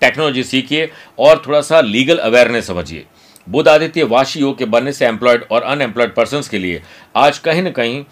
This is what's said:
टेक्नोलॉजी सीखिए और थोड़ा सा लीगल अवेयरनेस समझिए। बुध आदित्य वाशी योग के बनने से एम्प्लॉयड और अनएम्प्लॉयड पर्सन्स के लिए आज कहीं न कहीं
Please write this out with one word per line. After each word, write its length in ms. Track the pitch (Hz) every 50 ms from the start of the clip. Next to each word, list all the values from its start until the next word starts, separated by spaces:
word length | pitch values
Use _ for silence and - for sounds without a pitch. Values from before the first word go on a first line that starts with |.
टेक्नोलॉजी 440 | 135 127 120 143 156 143 127 131 120
सीखिए 460 | 113 131 135 131 135 147 156 160 156 - - - - _ -
और 240 | 127 151 160 - -
थोड़ा 140 | 127 147 147
सा 200 | 143 - 160 165
लीगल 380 | 143 107 104 123 131 143 165 -
अवेयरनेस 480 | - 113 117 123 123 113 120 117 104
समझिए। 400 | 101 90 87 85 82 82 76 - _ _ _ _ _ _ _ _ 87
बुध 200 | 101 147 156 160
आदित्य 340 | 151 156 160 156 - 165
वाशी 380 | 147 107 117 127 131 - - 156
योग 180 | 139 139 131 -
के 60 | 127
बनने 280 | 107 117 117 127 143
से 140 | 139 - 135
एम्प्लॉयड 380 | 117 110 - 120 123 120 117 - -
और 120 | 107 120
अनएम्प्लॉयड 520 | 113 123 143 147 135 113 101 120 120 104 -
पर्सन्स 340 | 120 110 - 135 147 131 -
के 100 | 110 98
लिए 240 | 92 90 87 85 - - - - - _ -
आज 220 | 113 139 147 143 -
कहीं 240 | - 165 156 175
न 80 | 190 175
कहीं 340 | - 131 120 117 123 143 - -